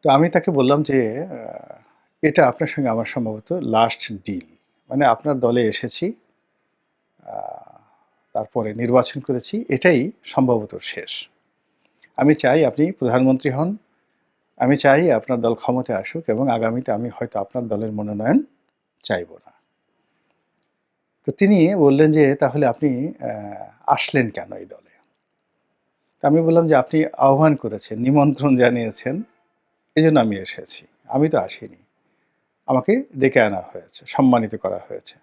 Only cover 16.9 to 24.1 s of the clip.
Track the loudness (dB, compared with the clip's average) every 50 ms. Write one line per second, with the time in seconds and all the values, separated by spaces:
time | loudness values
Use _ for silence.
16.9 | -4 -4 -4 -8 -8 -10 -10 -8 -6 -8 -8 -6 _ -8 -6 -6 -6 -6 -6 -6
17.9 | -6 -8 -8 -8 -8 -4 -2 0 0 0 0 _ _ _ _ _ _ _ _ _
18.9 | _ _ -8 -6 -6 -6 -6 _ -18 -20 _ -20 _ _ _ _ _ _ _ _
19.9 | _ _ _ _ _ _ _ _ _ _ _ _ _ _ _ _ _ _ _ _
20.9 | _ _ _ _ _ _ _ -8 -2 0 2 4 6 4 4 4 4 4 4 4
21.9 | 6 6 4 4 6 4 4 4 4 2 0 -2 0 0 0 0 0 0 -2 -2
22.9 | -2 -2 -6 -8 -8 _ -10 -10 -8 -8 -10 -12 -14 -14 -16 -18 _ _ _ 0
23.9 | 0 0 0 -2